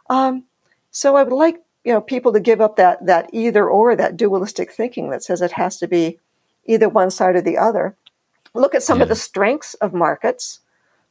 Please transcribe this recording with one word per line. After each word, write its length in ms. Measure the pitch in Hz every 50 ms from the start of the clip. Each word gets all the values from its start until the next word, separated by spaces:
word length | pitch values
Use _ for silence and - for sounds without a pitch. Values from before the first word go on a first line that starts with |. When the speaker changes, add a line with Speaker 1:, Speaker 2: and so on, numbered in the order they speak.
| _ -
Speaker 1:
Um, 340 | 254 262 269 262 262 254 254 _ _ _ _ _ _ _ _ _
so 240 | - - - 277 277
I 80 | 277 277
would 80 | 233 254
like, 280 | 277 311 339 330 339 _ _ _ _ -
you 80 | 240 233
know, 80 | 214
people 320 | - - 262 247 - 247 208
to 60 | 214
give 180 | 175 233 226 202
up 140 | 220 214 214
that, 280 | - 185 180 170 - 190
that 240 | 175 180 170 - -
either 360 | - 226 226 233 226 214 202
or, 280 | - 185 202 226 240 226
that 220 | 185 - - 175
dualistic 520 | 165 240 208 196 185 190 214 - - - -
thinking 380 | - - 226 247 - - 165 143
that 120 | 131 - -
says 180 | - 180 175
it 120 | 175 175 -
has 240 | - 175 185 -
to 100 | - 175
be 320 | 170 180 175 165 165 170 _ _ _ _ _ _ _ _ _ _
either 240 | - 226 208 220 196
one 200 | - 214 180 190
side 260 | - - 208 185 180
or 40 | 175
the 160 | - 165 170
other. 380 | - 196 226 214 185 - 190 - _ _ _ _ _ _ _ _ _ _ _ -
Look 220 | 233 254 - -
at 80 | 262 247
some 140 | - 262 240
of 60 | -
Speaker 2:
Yeah. 60 | - 220
Speaker 1:
the 20 |
strengths 600 | 214 - - - 185 202 220 277 302 - - -
of 180 | - 214 190 175
markets. 640 | 175 170 151 147 - - - 247 - - - - - _ _ _ _ _ _ _ _ _ _